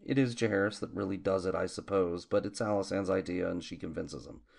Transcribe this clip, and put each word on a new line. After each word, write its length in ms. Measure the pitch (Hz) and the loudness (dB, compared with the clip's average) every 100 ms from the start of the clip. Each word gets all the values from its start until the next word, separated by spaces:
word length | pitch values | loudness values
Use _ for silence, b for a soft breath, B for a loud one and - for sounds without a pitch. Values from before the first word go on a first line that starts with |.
it 140 | - 135 | 0 2
is 160 | 127 | 2
Jaehaerys 460 | 117 113 98 101 - | 2 2 4 2 0
that 100 | 80 | -6
really 220 | 87 98 95 | -2 -2 0
does 300 | 95 95 92 | 2 2 2
it, 80 | |
I 120 | 90 92 | 0 -2
suppose, 580 | - - 98 90 87 - | -4 0 2 2 0 0
but 180 | 101 101 | 0 0
it's 140 | - | -2
Alysanne's 500 | 107 104 95 98 95 | 0 2 2 0 2
idea, 380 | 95 92 90 87 | 0 0 -2 -2
and 120 | 90 | -2
she 140 | - - | -6 -8
convinces 500 | 104 78 - 71 - | -6 -6 -6 -10 -12
him 140 | - - | -16 -20